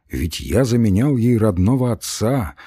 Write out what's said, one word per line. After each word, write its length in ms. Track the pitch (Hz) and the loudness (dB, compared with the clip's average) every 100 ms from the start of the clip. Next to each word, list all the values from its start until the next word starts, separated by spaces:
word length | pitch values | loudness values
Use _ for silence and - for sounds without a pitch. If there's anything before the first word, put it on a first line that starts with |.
| _ | _
ведь 300 | 78 85 - | -6 -6 -6
я 240 | - 98 127 | -4 0 2
заменял 500 | 120 113 95 135 135 | 2 2 2 2 2
ей 220 | 117 120 | 2 2
родного 560 | 110 90 92 131 123 | 2 2 2 2 0
отца 640 | 110 - - 107 135 92 - | -4 -6 -4 -2 -2 -4 -10